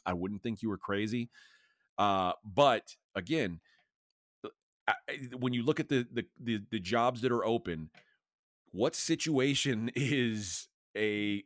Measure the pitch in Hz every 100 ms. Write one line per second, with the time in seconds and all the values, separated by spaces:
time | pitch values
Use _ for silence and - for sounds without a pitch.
0 | 90 90 92 104 120 107 113 95 - 101
1 | 107 120 117 - - - _ _ _ -
2 | 101 98 90 - 107 95 143 113 - -
3 | _ 98 90 160 104 82 - _ _ _
4 | _ _ _ _ - - _ _ - -
5 | - 143 127 123 127 123 120 151 151 135
6 | 123 117 - - 120 110 101 110 90 117
7 | 120 123 123 120 101 117 92 82 78 -
8 | _ _ _ _ _ _ _ 90 131 -
9 | - 160 160 139 135 135 139 113 113 -
10 | 135 143 120 107 98 - - _ _ 104
11 | 107 104 104 101